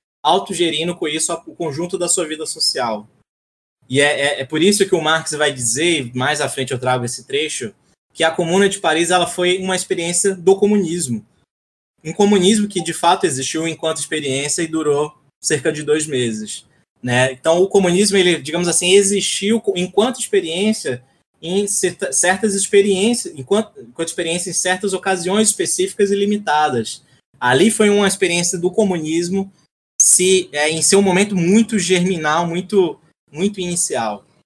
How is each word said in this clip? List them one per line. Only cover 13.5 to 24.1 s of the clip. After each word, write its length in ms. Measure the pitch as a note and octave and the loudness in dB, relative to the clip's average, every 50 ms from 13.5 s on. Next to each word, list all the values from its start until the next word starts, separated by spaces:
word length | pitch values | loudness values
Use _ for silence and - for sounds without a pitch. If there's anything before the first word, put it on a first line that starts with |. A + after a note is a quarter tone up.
| - D#3+ E3 | -4 -4 -4
enquanto 300 | E3 D#3+ - - D#3+ D#3 D3+ | -4 -6 -4 -4 -4 -4 -4
experiência 640 | C#3+ - D#3+ D#3 D3 C#3 C3 C3+ C#3+ D3 - - E3+ | -6 -6 -6 -6 -4 -4 -4 -4 -4 -4 -4 -4 -4
e 40 | |
durou 500 | D#3+ D#3+ D#3+ D3+ D3+ C#3+ C#3+ D3+ D3+ - _ _ _ _ _ | -2 -2 -2 0 0 0 0 0 -4 -6 _ _ _ _ _
cerca 320 | - - D#3+ C#3 - E3 D3+ | -4 -2 -2 0 0 -2 -4
de 100 | D3+ D3+ | -4 -2
dois 240 | C#3+ D3 D#3 D3 | 0 0 0 0
meses, 600 | D#3 C#3+ B2+ B2 A#2 A2 G#2+ G#2+ G#2 - - - _ _ _ _ _ _ _ - | -2 -4 -2 -2 -2 -4 -6 -10 -12 -12 -16 -16 _ _ _ _ _ _ _ -4
né? 300 | B2 A#2+ B2 B2+ C3 C3 | 0 2 2 2 2 0
Então, 300 | - - D#3+ E3 F3 F#3 | -2 0 2 4 4 4
o 60 | G3 | 4
comunismo, 500 | - G3 F#3+ F3 E3+ F#3 G#3+ G3+ G3 G3 | 4 4 4 4 4 4 2 4 4 4
ele, 220 | F3+ F3+ E3+ D3+ | 4 4 2 0
digamos 280 | C3+ D3 D3+ F3+ F3 F3 | -2 -4 -4 -2 -2 0
assim, 240 | D#3+ - F3+ F3+ F#3+ | 0 0 2 4 6
existiu 640 | G3+ G3 G3 G3+ G3 F3+ - - - F#3+ G3+ A3+ A3+ | 6 6 4 0 0 -2 -2 -4 -2 0 0 0 0
co-, 140 | - G#3 F#3+ | 0 -2 -2
enquanto 460 | F3 F3+ F3+ - G3+ A3 C4 B3 - | -2 -4 -2 0 0 0 0 -2 -6
experiência 800 | - - - G3 F3 D#3+ E3 F3+ G3+ A3 A3 - - C#3+ B2 B2 - _ _ _ _ _ _ _ | -6 -2 0 0 0 0 -4 0 0 0 0 0 -4 -6 -6 -6 -10 _ _ _ _ _ _ _
em 260 | - E3 F3+ G3 G#3 | -8 -4 -2 -2 -2
certa, 460 | G3 - - - F3+ F3 - G3 - - | 0 -2 -2 -2 -2 -2 -4 -6 -4 -2
certas 420 | - - F3+ F#3+ G3 - G#3+ G3 | 0 2 2 2 2 0 0 0
experiências, 800 | G3+ - - - G3+ G3+ G#3 G3 F#3 G3 A#3 A#3+ A3+ - - D#3+ | -2 -2 2 4 4 4 4 2 2 2 2 2 0 -4 -8 -12
enquanto, 460 | C#3+ B2+ - G3 G#3+ A3 - _ - | -12 -4 0 0 0 0 -2 _ -20
enquanto 280 | A#2 A2+ - - E3 | -20 -18 -10 -8 -8
experiência 420 | D#3 | -8